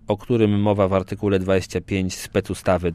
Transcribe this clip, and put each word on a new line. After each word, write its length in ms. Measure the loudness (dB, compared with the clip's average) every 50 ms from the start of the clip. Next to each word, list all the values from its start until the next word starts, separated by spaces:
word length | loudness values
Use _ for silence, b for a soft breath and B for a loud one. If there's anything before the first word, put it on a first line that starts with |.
| -4 -4
o 80 | -4
którym 440 | -4 -2 -2 2 2 4 4 4 2
mowa 280 | 2 2 2 2 2 2
w 40 | 2
artykule 460 | 0 -2 -2 -6 -4 0 0 0 0
dwadzieścia 420 | 2 2 0 0 0 -2 -6 -8
pięć 340 | -4 -2 -2 -2 -2 -2 -4 -8
specustawy. 760 | -12 -4 -4 -4 -2 -2 -6 -4 0 0 0 2 0 -2